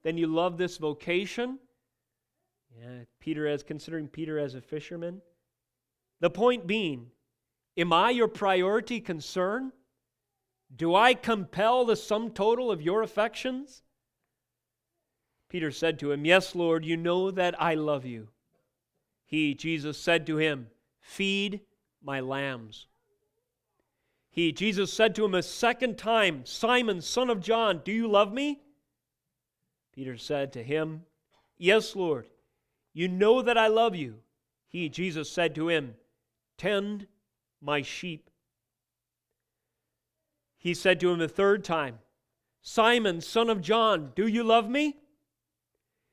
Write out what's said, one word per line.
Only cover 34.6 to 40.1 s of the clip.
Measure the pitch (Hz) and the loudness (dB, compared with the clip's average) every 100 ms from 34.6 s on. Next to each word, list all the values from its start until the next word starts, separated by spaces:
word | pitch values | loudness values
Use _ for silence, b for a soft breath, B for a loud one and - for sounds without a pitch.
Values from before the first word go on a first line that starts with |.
| _ | _
He, | 170 160 | -8 -6
Jesus, | 156 185 156 147 | -4 -6 -4 -6
said | - 165 147 | -2 -2 0
to | 165 | 0
him, | 165 131 113 _ _ _ _ _ _ | 0 -2 -14 _ _ _ _ _ _
"Tend | 180 202 202 208 196 _ _ _ _ _ | -2 -2 -4 -10 -14 _ _ _ _ _
my | 143 147 | -4 -4
sheep." | 131 - 180 156 _ _ _ _ _ _ _ _ _ _ _ _ _ _ _ _ _ _ _ | -4 -10 -10 -12 _ _ _ _ _ _ _ _ _ _ _ _ _ _ _ _ _ _ _